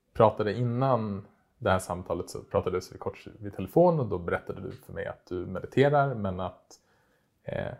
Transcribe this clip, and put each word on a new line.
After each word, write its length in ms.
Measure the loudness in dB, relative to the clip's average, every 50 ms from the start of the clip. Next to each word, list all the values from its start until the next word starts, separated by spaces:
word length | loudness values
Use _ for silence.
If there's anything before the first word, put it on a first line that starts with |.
| _ _ 4
pratade 420 | 6 6 6 6 4 0 0 0 0
innan 680 | 0 -2 0 0 2 2 2 2 0 -2 -6 -6 -8 -12 _ _ _ _ _ -2
det 120 | 2 2
här 80 | 2 2
samtalet 520 | 2 -2 -6 -6 -4 -4 -4 -4 -4 -6
så 120 | -10 -14 -8
pratades 500 | -2 0 0 0 0 -2 -4 -4 -6 -12
vi 40 | -10
kort 280 | -8 -8 -10 -10 -12 -18 -16 -14
vid 160 | -12 -10 -8
telefon 440 | -8 -6 0 4 6 6 6 6 2
och 60 | 0
då 120 | -2 -2 -4
berättade 420 | -2 -2 -2 -2 -4 -6 -10 -10
du 120 | -10 -12 -12
för 200 | -14 -16 -14 -10
mig 140 | -8 -8
att 200 | -8 -8 -12 _
du 200 | -10 -8 -8 -6
mediterar 680 | -6 -8 -8 -8 -2 2 4 4 6 6 4 2 2 0
men 260 | -2 -4 -4 -4 -4
att, 400 | -6 -6 -8 -10 _ _ -20 -20 _ _ _ _ _ _ _ _ _ _ _ _ _
eh, 300 | -8 -6 -6 -6 -6 -8 -8